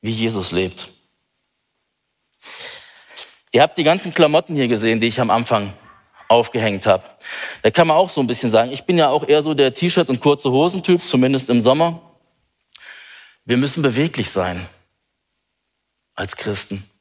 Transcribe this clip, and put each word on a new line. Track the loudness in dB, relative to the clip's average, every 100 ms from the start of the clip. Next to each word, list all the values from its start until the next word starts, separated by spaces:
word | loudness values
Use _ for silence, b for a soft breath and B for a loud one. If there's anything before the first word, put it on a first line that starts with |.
wie | -6
Jesus | -4 -4 -4 -4
lebt. | -4 -4 -6 -16 _ _ _ _ _ _ _ _ _ _ _ _ _ _ _ B B B B B B B B B B _
Ihr | 2
habt | 2 2
die |
ganzen | 0 0 -2
Klamotten | 0 2 2 0
hier | -2 0
gesehen, | 0 0 0
die | 0
ich | -2
am | 0
Anfang | 0 0 -2 -2 -12 -20 _ _ _ 2
aufgehängt | 2 2 -2 -2 -2 0
habe. | 0 0 _ B B B B
Da | -2
kann | 2 4
man | 4
auch | 2
so | 0
ein | -2
bisschen | -2 2
sagen, | 2 2
ich | -4
bin | -2 2
ja | 2
auch | 2 2
eher | 2
so | 2
der | 2 2
T-Shirt- | 2 -2 0 0
und | 0
kurze | 0 0 2
Hosen-Typ, | 2 2 0 0 0
zumindest | 2 2 2 0 0
im | 2
Sommer. | 4 2 0 -2 -16 _ _ _ _ _ _ -20 B B B B B B
Wir | -2 0
müssen | 0 0
beweglich | -2 0 -2 -2 -4
sein | -2 -4 -6 -12 _ _ _ _ _ _ _ _ _ _ _ _ _ _
als | -14 -10 -8
Christen. | -6 -6 -6 -10 -14 _